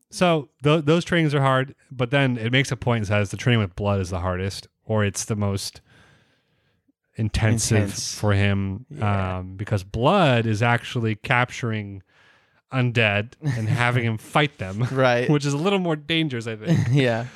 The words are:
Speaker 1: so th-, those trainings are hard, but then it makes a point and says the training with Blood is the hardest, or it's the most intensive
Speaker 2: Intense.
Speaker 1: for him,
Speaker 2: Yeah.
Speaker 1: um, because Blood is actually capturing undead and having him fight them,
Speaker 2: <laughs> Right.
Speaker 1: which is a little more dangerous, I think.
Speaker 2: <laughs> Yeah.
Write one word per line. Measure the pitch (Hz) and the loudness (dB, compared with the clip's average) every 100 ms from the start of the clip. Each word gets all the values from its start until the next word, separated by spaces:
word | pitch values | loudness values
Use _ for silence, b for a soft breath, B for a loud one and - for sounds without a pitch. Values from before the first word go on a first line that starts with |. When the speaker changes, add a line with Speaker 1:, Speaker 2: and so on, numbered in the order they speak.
| _ | _
Speaker 1:
so | - 180 165 135 _ | 0 2 2 -2 _
th-, | 147 160 | 2 2
those | 147 170 | 4 2
trainings | - 175 156 | 2 0 2
are | 143 | 2
hard, | 135 131 135 - _ | 2 2 0 -8 _
but | 127 123 | -6 0
then | 139 135 120 | 2 2 0
it | 113 | 0
makes | 127 135 | 0 0
a | 123 | -2
point | 123 117 | 0 0
and | 101 | 2
says | 104 101 | 0 0
the | 101 | -2
training | 127 117 | 2 2
with | 98 - | 2 -2
Blood | 101 101 | 0 0
is | 87 | 0
the | 92 | -4
hardest, | 92 90 95 - - _ | -4 -2 -4 -8 -14 _
or | - 107 | -2 0
it's | 101 - | 0 -2
the | - 107 | -4 -2
most | 101 98 - - b b b b b b b b b b b _ _ | -2 -2 -6 -12 b b b b b b b b b b b _ _
intensive | - 110 - 110 117 - 107 | -6 -2 0 2 2 2 2
Speaker 2:
Intense. | 98 98 - - | 2 -4 -10 -4
Speaker 1:
for | 104 | 0
him, | 98 101 98 98 98 127 | 2 2 0 -2 -6 -10
Speaker 2:
Yeah. | 147 104 98 95 92 | -4 -2 0 -2 -6
Speaker 1:
um, | 92 95 | -8 -10
because | 104 104 | -4 -4
Blood | 92 113 131 202 156 120 113 | -4 0 2 4 4 2 2
is | 104 | 0
actually | 120 120 - 127 113 | 2 0 -2 -4 -2
capturing | 110 - 123 123 - 120 110 101 98 - b b b b b _ | -4 0 0 0 -4 -6 -6 -8 -12 -18 b b b b b _
undead | 131 123 117 110 101 113 - | -2 0 2 2 2 -2 -6
and | 151 120 107 | -6 -2 -2
having | 113 120 123 | 0 2 2
him | 117 110 | 0 -4
fight | - 151 147 - | -2 0 0 -2
them, | 92 101 123 | -8 -4 -2
Speaker 2:
<laughs> | |
Right. | 131 131 120 127 | 2 2 4 2
Speaker 1:
which | 147 | 2
is | 143 | 0
a | 143 | -2
little | 180 202 | 0 0
more | 175 151 | -2 -4
dangerous, | 147 165 160 120 113 | -2 -2 -2 -4 -8
I | 110 | -8
think. | 110 160 120 | 0 0 2
Speaker 2:
<laughs> | |
Yeah. | 143 127 113 120 | 2 2 0 -4